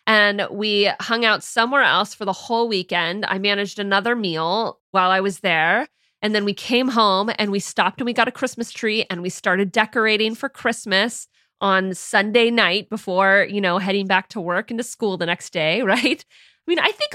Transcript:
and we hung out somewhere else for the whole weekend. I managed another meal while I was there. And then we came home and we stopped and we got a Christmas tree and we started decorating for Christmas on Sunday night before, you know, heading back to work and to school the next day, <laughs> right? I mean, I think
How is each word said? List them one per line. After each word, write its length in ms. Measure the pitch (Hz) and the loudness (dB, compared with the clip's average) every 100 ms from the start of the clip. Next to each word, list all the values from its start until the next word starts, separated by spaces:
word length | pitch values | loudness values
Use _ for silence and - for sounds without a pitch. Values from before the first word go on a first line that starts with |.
| - | 2
and 400 | 214 208 202 - | 4 4 2 -4
we 400 | 202 214 202 196 - | -4 -2 2 2 0
hung 240 | 190 233 | -4 0
out 200 | 226 202 | 0 0
somewhere 380 | - - 233 277 | -2 -2 2 2
else 320 | 202 170 202 | 4 2 0
for 100 | - | -6
the 80 | 202 | -6
whole 360 | 185 - 233 233 | -6 -4 -2 0
weekend. 560 | 196 175 175 170 202 202 | -2 -2 -2 -2 -4 -4
I 120 | 190 | -2
managed 400 | 202 202 202 - | 0 0 -2 -4
another 380 | 202 196 220 240 | 0 0 0 -2
meal 640 | 190 160 165 208 226 - _ | -2 -2 -2 -2 -4 -8 _
while 200 | 190 185 | 0 2
I 100 | 190 | 2
was 200 | 196 175 | 0 -2
there. 480 | 185 165 160 214 302 _ _ - | 0 2 2 0 -2 _ _ -6
And 140 | 214 | -2
then 100 | 214 | 0
we 100 | 202 | -2
came 340 | 196 - 247 262 | -4 -2 0 2
home 420 | 233 208 190 214 - | 2 4 2 0 -2
and 140 | 208 | -2
we 80 | 196 | -2
stopped 420 | - - 185 - | -4 0 0 0
and 60 | 240 | -4
we 60 | |
got 160 | 240 247 | 0 0
a 40 | |
Christmas 380 | - 254 - 233 | 0 -6 -6 -10
tree 340 | - 220 214 - | -4 -2 -2 -2
and 120 | 175 | -4
we 60 | 180 | -6
started 440 | - 196 185 196 | -4 0 2 2
decorating 640 | 220 214 247 220 214 220 | 0 0 2 2 2 0
for 140 | 226 277 | -2 -8
Christmas 800 | - 247 233 214 190 226 - - _ _ - | -4 -4 -4 0 0 0 -4 -16 _ _ -4
on 340 | 196 190 190 | 0 2 0
Sunday 560 | 175 - 208 208 233 233 | -6 0 0 4 4 4
night 380 | 233 185 196 - | 4 2 0 -4
before, 580 | 214 - 185 190 196 180 | -10 -4 2 4 4 2
you 120 | 202 | 0
know, 180 | 190 180 | 0 0
heading 280 | 190 196 190 | 0 -2 2
back 220 | 190 - | 0 0
to 100 | 220 | -8
work 300 | 175 175 226 | -4 -4 -4
and 80 | 233 | -8
to 60 | |
school 320 | 247 - 214 185 | -8 -4 -4 -2
the 100 | 170 | -2
next 260 | 175 - | -4 -4
day, 300 | 175 156 190 | -2 0 2
<laughs> 0 | |
right? 420 | 190 240 233 - | 2 2 2 -2
I 460 | - _ _ _ - | -8 _ _ _ -2
mean, 80 | 339 | 0
I 140 | - | 0
think 200 | 427 587 | 0 0